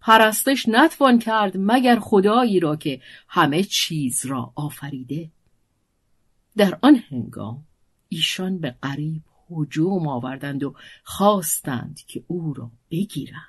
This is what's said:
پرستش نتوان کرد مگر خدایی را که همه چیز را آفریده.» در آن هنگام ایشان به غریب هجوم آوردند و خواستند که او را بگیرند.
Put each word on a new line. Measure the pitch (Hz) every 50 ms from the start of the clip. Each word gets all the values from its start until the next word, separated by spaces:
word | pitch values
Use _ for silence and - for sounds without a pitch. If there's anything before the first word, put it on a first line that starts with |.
پرستش | _ - 220 220 220 220 214 - - - 277 247 - -
نتوان | 220 226 294 330 - - 285 269 240 233
کرد | 226 233 220 220 214 196 185
مگر | 185 196 202 226 262 247 247 240 226
خدایی | 208 - - 202 190 208 214 240 254 240 208 180
را | 170 151 151
که | 151 - 156 135 127 - - - - _ _
همه | - 185 165 143 139 160 196
چیز | - - - - - 165 156 143 127 120 - -
را | 127 135 131 120 120 _
آفریده.» | - 147 147 143 - - 143 143 131 127 120 135 156 170 160 _ _ _ _ _ _ _ _ _ _ _ _ _ _ _ _ _ _ _ _ _ _ _ _ _
در | 214 202 190 - - -
آن | 262 302 240 - _
هنگام | 139 123 - - - - 101 104 117 147 151 _ _ _ _ _ _ _ _ _
ایشان | - 165 151 151 - - 185 185 190 185
به | 160 135 123 _ -
غریب | 139 139 143 151 156 160 156 156 _ _ _ _ _
هجوم | 175 160 151 139 131 147 156 180 196 185 165 151
آوردند | 139 120 123 131 131 135 139 143 143 139 139
و | 139 - _ - - - - _
خواستند | - - - 196 202 214 196 170 - - - - - 135 117 - - 151 - -
که | _ - - -
او | _ 170 180 165 160 139
را | - 123 117 113 _ _ _
بگیرند. | - 165 196 - - 147 - - - - -